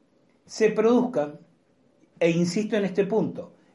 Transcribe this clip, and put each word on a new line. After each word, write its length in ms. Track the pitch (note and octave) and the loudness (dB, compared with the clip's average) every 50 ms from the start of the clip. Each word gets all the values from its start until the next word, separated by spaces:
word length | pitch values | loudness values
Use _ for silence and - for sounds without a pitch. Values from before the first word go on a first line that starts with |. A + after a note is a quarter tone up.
| _ _ _ _ _ _ _ _ _ | _ _ _ _ _ _ _ _ _
se 240 | - - - A3 G#3+ | -12 -2 0 0 2
produzcan, 720 | G#3+ A3 G#3+ A3+ B3 A#3+ - - - D#3 D3 D3 D3+ - - _ _ _ _ _ _ _ _ _ _ _ _ _ _ - | 2 2 2 4 4 4 2 0 -2 -4 -4 -4 -8 -14 -20 _ _ _ _ _ _ _ _ _ _ _ _ _ _ 0
e 100 | E3+ E3+ | 0 2
insisto 480 | E3 E3 F3 F3 - A3 G#3 - A#3+ G#3 | 2 2 0 0 0 -2 -2 -2 -2 -2
en 80 | G3 | -2
este 200 | F3+ - - F#3+ | -2 0 -2 -2
punto, 480 | - - G#3+ E3+ C3+ - - - - - _ _ _ _ | 0 0 0 0 -2 -4 -8 -14 -16 -18 _ _ _ _